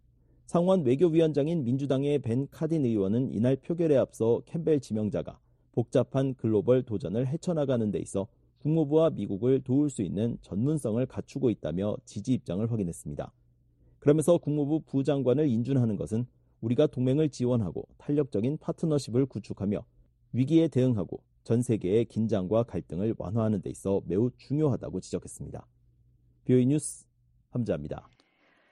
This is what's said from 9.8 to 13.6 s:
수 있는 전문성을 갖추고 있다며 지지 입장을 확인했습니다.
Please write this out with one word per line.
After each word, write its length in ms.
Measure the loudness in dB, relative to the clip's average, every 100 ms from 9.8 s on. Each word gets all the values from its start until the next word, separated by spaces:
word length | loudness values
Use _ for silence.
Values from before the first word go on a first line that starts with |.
| 0
수 140 | -2
있는 340 | -4 -2 -2 -4
전문성을 640 | -6 -2 -2 -2 -2 -2 -4
갖추고 440 | -6 -10 -2 -2
있다며 480 | -2 -4 -4 -4 -6 -10
지지 280 | -10 -4
입장을 380 | -4 -4 -4 -4
확인했습니다. 600 | -4 -4 -6 -12 -10 -12 _ _ _